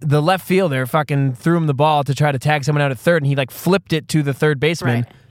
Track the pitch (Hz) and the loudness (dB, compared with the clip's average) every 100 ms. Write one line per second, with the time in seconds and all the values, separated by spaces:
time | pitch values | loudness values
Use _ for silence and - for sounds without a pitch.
0 | 156 147 151 185 - 185 185 131 127 160 | -2 0 2 -2 0 0 2 -2 -2 -2
1 | 147 143 139 123 165 170 160 131 156 151 | 0 0 -2 -2 0 0 0 2 2 2
2 | 139 131 151 135 147 151 135 147 143 123 | 0 0 0 0 0 0 0 0 0 0
3 | - 170 139 139 131 - 170 190 - 156 | 0 2 0 -2 -4 -4 0 0 0 -4
4 | - 156 143 131 156 143 147 170 127 120 | 0 -2 0 0 0 2 -2 0 -2 -2
5 | 120 - _ | -4 -10 _